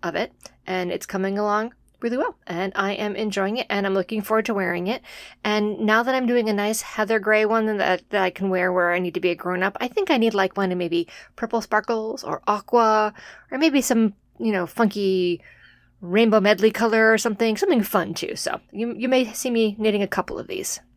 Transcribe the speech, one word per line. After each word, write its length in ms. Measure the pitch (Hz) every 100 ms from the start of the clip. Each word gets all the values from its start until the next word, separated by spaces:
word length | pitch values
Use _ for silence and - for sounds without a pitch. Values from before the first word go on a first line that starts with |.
of 140 | 170 165
it, 160 | 226 _ - _ -
and 280 | 185 180
it's 120 | 170 -
coming 320 | 196 190 196
along 360 | 208 208 226 _ _ _
really 160 | 233 247
well, 220 | 453 - -
and 240 | 170 190
I 200 | 196 196
am 240 | 202 208 196
enjoying 400 | 214 196 196 214
it, 100 | -
and 160 | 202 196
I'm 80 |
looking 280 | 196 185 220
forward 240 | 196 220 220
to 80 |
wearing 340 | 208 180 175 180
it. 140 | 254 - - - -
And 380 | 214 208 208 214
now 200 | 214 220
that 120 | 233 262
I'm 100 | 247
doing 220 | 247 220
a 60 |
nice 280 | 208 208 220
heather 380 | - - 214 220
gray 260 | 196 214 214
one 200 | 226 220 214
that, 320 | - 180 -
that 140 | 208
I 60 | 185
can 200 | 180 190
wear 220 | 185 180
where 220 | 180 175
I 60 | 175
need 140 | 180 170
to 40 |
be 120 | 175
a 40 | 175
grown-up, 400 | 175 180 190 196
I 80 | 247
think 200 | 247 392
I 80 | 277
need, 160 | 226
like, 220 | 208 190 -
one 160 | 196
in 60 | 180
maybe 320 | 175 170 170 - - -
purple 260 | 226 233
sparkles 640 | 214 214 214 226 220 247
or 180 | - - -
aqua, 680 | 208 - 240 226 214 214 214 - - _
or 60 | 262
maybe 240 | 320 277
some, 320 | 240 233 220 202 _ _
you 140 | 226
know, 120 | 202 170
funky 760 | - 226 202 196 190 180 170 - - - _ _ _
rainbow 400 | 175 185 233 214
medley 320 | 202 214 220
color 400 | 220 226 220 220
or 60 | 220
something, 400 | 233 208 226 214
something 260 | 392 285
fun 300 | 202 202 170
too. 220 | 165 - -
So 240 | - - _
you, 240 | 196 233 233
you 140 | 247
may 240 | 262 240
see 180 | - 254
me 240 | 233 220 208
knitting 240 | 214 202
a 60 | 196
couple 320 | - - -
of 80 | -
these. 320 | 190 202 - _